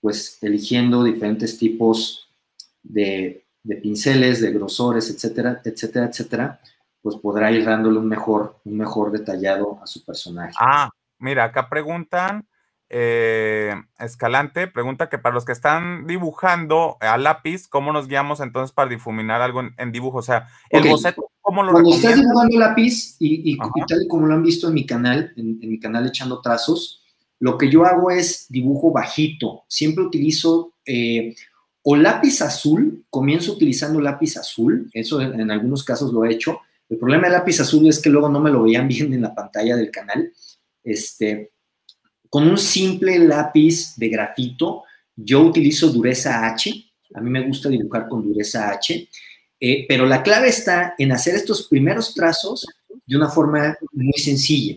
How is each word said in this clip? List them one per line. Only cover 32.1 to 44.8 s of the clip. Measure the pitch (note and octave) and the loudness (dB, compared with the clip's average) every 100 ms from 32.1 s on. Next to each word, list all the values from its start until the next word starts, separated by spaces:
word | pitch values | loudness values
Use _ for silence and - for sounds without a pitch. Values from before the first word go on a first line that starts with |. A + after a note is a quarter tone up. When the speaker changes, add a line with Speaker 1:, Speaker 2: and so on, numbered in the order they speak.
| A3+ C#4+ - | 6 2 2
Speaker 1:
azul, | C#3+ - D3 E3 D4+ - _ | 0 0 0 2 2 -2 _
comienzo | C3+ C#3 D#3+ E3+ | -2 0 0 -2
utilizando | G#3 D3+ B2 D3 D#3 | 0 2 2 -2 0
lápiz | C#3+ C#3 D#3+ - | -2 -2 -4 -4
azul, | - - A#2 - - | -8 -2 0 0 -2
eso | A2+ A2+ D3 | -8 -4 -2
en, | C3 A#2 | -4 -4
en | G#2+ | -4
algunos | G#2+ A#2+ C#3 | -2 -2 -4
casos | - B2 C#3 | -4 -4 -2
lo | A2+ | 0
he | A2+ | 0
hecho. | A2+ - E3 _ _ _ | 0 -4 -6 _ _ _
El | A2+ | -4
problema | A#2+ D#3 | 2 2
del | F3+ | 4
lápiz | F3+ F3+ - | 2 2 2
azul | C#3 D3+ D#3 | 4 6 6
es | D#3 | 4
que | D#3+ | 4
luego | C#3+ D3 | 4 4
no | C#3+ | 2
me | D3+ | 2
lo | C3+ | 4
veían | A2+ A#2 C3+ | 4 2 0
bien | B2 D3 | -2 -2
en | B2+ | -2
la | A2+ | -4
pantalla | - G#2 G#2 A2+ A#2+ | -6 -10 -4 -2 -2
del | G#2+ | -4
canal. | - G2+ A#2 E3+ _ - - _ _ | -8 -8 -6 -6 _ -20 -20 _ _
Este, | A#2 G#2 - - G#2+ G#2+ G#2+ _ _ _ _ _ _ _ _ | -8 -4 -4 -2 -4 -4 -10 _ _ _ _ _ _ _ _
con | C#3+ D#3 | 4 4
un | G3+ | 6
simple | - F#3 F#3+ F#3 F#3 F3+ | 4 4 2 0 2 6
lápiz | E3 D3 D3+ D#3 D#3 D#3+ - - | 6 4 2 4 4 4 -4 -4
de | A2+ | -4
grafito, | A2 G#2 - B2 B2+ E3+ - | -2 -4 -6 -8 -4 -4 -4